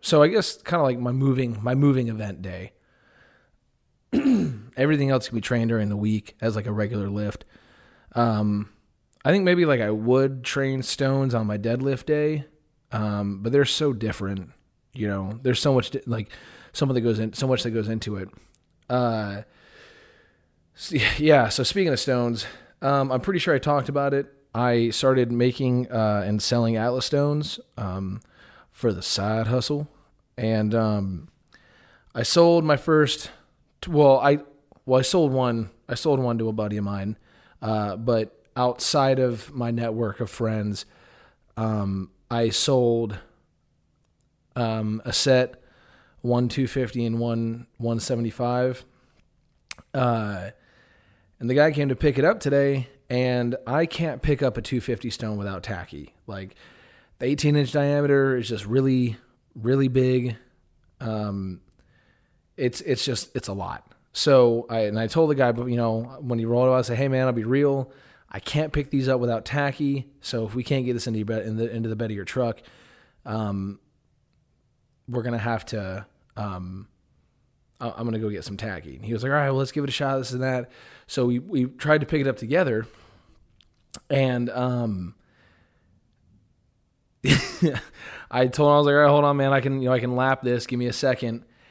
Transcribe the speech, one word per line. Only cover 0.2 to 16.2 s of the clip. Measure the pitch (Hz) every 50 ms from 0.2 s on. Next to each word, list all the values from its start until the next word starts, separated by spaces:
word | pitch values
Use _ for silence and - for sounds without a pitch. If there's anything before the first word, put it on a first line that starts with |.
| 147
I | 147
guess | - 220 190 - - - -
kinda | - 175 175 151
like | 131 123 120
my | 123 123 123
moving, | 131 135 139 131 127 131 120 117 107 104
my | 123 127
moving | 135 143 143 139 127 123 117
event | 113 107 107 104 98 73
day. | 92 95 90 92 92 98 _ _ _ _ _ _ _ _ _ _ _ _ _ _ _ _ _ _ _ _ _ _ _ _ _ _ _ _
<clears throat> | - 226 285 277 262 214 175 151 127 104 104 - - -
Everything | 131 147 156 147 139 135
else | 135 131 - -
can | -
be | 113 104
trained | - 123 117 113 113
during | 117 113 107 101
the | 104
week | 101 104 107 107 107 - - - _
as, | - 113 107
like, | 107 101
a | 110 104
regular | 107 107 101 120 107 101 101
lift. | 101 101 104 104 - - - - _ - _ _ _ _ _ _ _ _ _ - -
Um, | 120 120 117 110 104 107 104 104 104 104 - _ _ _ _ _ _ _ _ _ _ _
I | 135
think | 165 202 190
maybe, | 180 180 175 175
like, | 156 143 123 117
I | 104
would | 107 107 107 117 123 131 135 139 135 131 120
train | - - 139 139 135 135 131 127
stones | - - - 143 135 135 135 135 131 120
on | 117 110
my | 104 104 104
deadlift | 98 113 117 123 131 139 135 127 -
day, | - 151 151 151 151 156 151 139 - _ _ _ _ _ _ _ _ -
um, | 107 107 107 104 101 101 101 101 98 101
but | 117 123
they're | 143 143
so | 131 - - 156 147 131
different, | 104 113 110 101 - 98 98 98 95 92 - - _ _ _ _ _ _ _ _
you | 131 110
know. | 104 101 98 95 98 107 117 131
There's | 131 120 110
so | - 151 135
much | 127 120 -
di-, | - 135 -
like, | - 117 113